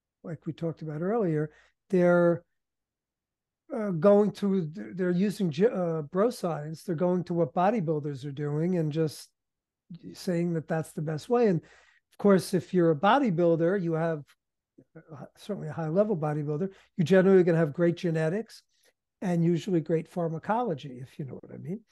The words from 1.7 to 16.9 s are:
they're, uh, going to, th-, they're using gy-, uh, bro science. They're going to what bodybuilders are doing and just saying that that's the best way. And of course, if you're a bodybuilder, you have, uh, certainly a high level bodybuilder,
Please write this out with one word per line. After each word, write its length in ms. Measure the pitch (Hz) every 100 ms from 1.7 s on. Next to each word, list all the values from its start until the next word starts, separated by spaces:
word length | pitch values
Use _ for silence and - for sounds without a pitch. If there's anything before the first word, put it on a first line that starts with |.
| _ _
they're, 540 | 185 175 175 170 170 - _ _ _ _ _ _ _ _ _ _ _ - 269
uh, 140 | 208
going 420 | 165 202 202 208
to, 280 | - 202 190 156
th-, 140 | 185 214 185
they're 140 | 180
using 380 | 175 208 - 180
gy-, 160 | 139 214
uh, 360 | 214 175 160
bro 260 | 147 185 233
science. 540 | - 180 151 151 160
They're 120 | - 156
going 280 | 180 180 175
to 80 |
what 220 | 170 151 180
bodybuilders 680 | 185 233 160 151 147 135 147
are 60 |
doing 460 | 139 147 147 170 180
and 140 | 156
just 380 | 156 156 - - _ _ _ _ _ - 170 180
saying 400 | 170 - 170 175
that 140 | 165 -
that's 260 | 165 151
the 80 | -
best 260 | 156 156 -
way. 180 | 240 226
And 120 | 160
of 580 | - _ _ _ _ -
course, 360 | 208 190 -
if 200 | 180 -
you're 180 | 180 165
a 40 | 147
bodybuilder, 840 | 196 262 254 160 170 160 170 202
you 120 | 170
have, 300 | 160 165 160 139 _ _ _ _ _ _ 160
uh, 300 | - 139 - _
certainly 300 | - 190 151
a 60 |
high 140 | 143 160
level 300 | 175 214 180
bodybuilder, 520 | 151 151 147 151 196 - _